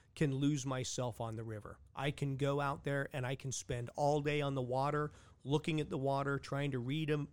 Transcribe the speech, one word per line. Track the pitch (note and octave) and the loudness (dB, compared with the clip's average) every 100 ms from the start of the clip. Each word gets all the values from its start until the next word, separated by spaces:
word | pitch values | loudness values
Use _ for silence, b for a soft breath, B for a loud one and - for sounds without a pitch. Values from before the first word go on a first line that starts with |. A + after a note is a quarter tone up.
| B - | B 0
can | D3+ | 2
lose | C3+ C#3+ D3 C3 | 4 4 4 0
myself | C3 B2 - B2 G#2+ | -2 -2 -2 -4 -2
on | A2+ A2+ | -6 -6
the | |
river. | A2+ G#2+ - - - | -8 -8 -10 -16 -14
I | - C#3+ | -2 -2
can | - C#3 C3+ | 0 -2 2
go | C#3 C#3+ | 2 2
out | C#3+ D3 | 0 0
there | C#3+ C#3 C#3 | 0 0 0
and | C#3+ | -2
I | B2 C3+ | -2 -4
can | C3+ | -4
spend | - - B2 A#2+ | -6 -4 -4 -4
all | - C#3+ D3+ | 0 2 4
day | C#3+ D3 | 2 2
on | C#3+ | 2
the | C3+ | 0
water, | B2 B2+ C#3+ D3 D3+ B B B | 0 2 2 0 -2 B B B
looking | C3 D3 E3 D#3 | 0 0 2 0
at | C#3+ | 0
the | D3+ | 0
water, | C3+ C#3 C#3 C#3 | 2 2 2 0
trying | - C#3 C#3+ | -2 -2 0
to | C3 | 0
read | A#2+ D3+ D#3 | 0 0 2
'em, | D3+ C#3 | 0 -2